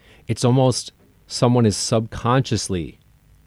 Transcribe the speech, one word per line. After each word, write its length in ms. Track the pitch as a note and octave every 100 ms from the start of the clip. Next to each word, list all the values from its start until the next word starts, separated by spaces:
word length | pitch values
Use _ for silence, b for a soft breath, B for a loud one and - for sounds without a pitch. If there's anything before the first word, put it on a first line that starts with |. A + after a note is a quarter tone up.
| b b -
it's 160 | A2 B2
almost 480 | C3+ C3 - - - _ _ _
someone 380 | - B2 B2 A2
is 100 | F#2+
subconsciously 1200 | - A2+ A2+ - A#2+ C3 - G#2+ - F#2 C#2+ - _ _ _ _